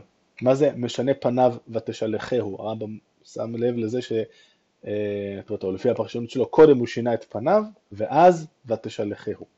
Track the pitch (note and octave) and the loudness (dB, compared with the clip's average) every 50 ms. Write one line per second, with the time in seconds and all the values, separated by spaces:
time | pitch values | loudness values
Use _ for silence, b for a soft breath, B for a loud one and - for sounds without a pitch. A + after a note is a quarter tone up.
0 | - _ _ _ _ _ _ - A#2 B2+ C3+ C3+ D3+ C#3 - A#2+ B2 A#2 - - | -6 _ _ _ _ _ _ 0 2 2 4 4 4 2 2 -2 -6 -6 -4 -2
1 | B2 C3+ C3+ C#3 - B2+ A#2+ B2+ B2+ B2 A#2 A#2+ _ - A2+ A2+ - - A2 - | -2 -2 -2 0 0 -2 2 4 4 4 2 0 _ -8 -8 -6 -6 -6 -6 -6
2 | - A2+ G#2+ G#2+ - - B2+ A#2+ G#2 G2+ F#2+ F#2 G2+ G#2+ A2 A2 A2 G#2+ A2 G#2 | -4 -4 -4 -6 -4 -2 -2 -2 -2 -4 -8 -8 -8 -8 -8 -8 -8 -10 -12 -14
3 | _ _ _ _ _ - - - A2+ A2+ A#2 A2+ A#2 B2 A#2+ A#2+ A2+ G#2+ A#2+ B2+ | _ _ _ _ _ -16 -10 -10 -8 -8 -6 -2 -2 -2 -2 -2 -4 -4 -4 -6
4 | A#2+ - A#2 A2 G#2 b b b b b b b b b _ _ - - G#2 G#2 | -4 -2 -4 -4 -4 b b b b b b b b b _ _ -10 -8 -6 -4
5 | G#2 G#2 G2+ G2+ G2+ G2 G2 F#2+ - - G#2 G2 - F#2+ F#2 F#2+ - B2 A2+ - | -4 -4 -4 -6 -6 -8 -10 -12 -10 -10 -8 -6 -4 -6 -6 0 0 0 0 0
6 | A2 - - A#2+ A#2+ A#2 - C3 - - - - D#3 D3+ C#3 B2 A#2+ A2+ - B2 | -4 -6 -6 -8 -10 -6 -2 -4 -2 2 8 8 8 8 8 4 2 -4 -4 -4
7 | A#2 A#2+ - F#3 - _ - G#2 A#2 D#3 G3 G#3+ G#3+ G#3+ G#3 _ _ _ G2+ G2 | -2 -2 -2 -4 -6 _ -10 -4 0 2 2 2 0 -2 -14 _ _ _ -8 -8
8 | A2 - B2+ D3+ F3 F#3 F3+ E3 D#3 D#3 _ _ _ A#2 A2+ A2 - A#2 - - | -6 0 4 6 8 8 6 4 -4 -14 _ _ _ -6 -6 -6 -6 -12 -8 -6
9 | G#2+ G#2 G2+ - - A2 G2 - G#2 _ _ | -6 -6 -8 -8 -8 -10 -10 -10 -12 _ _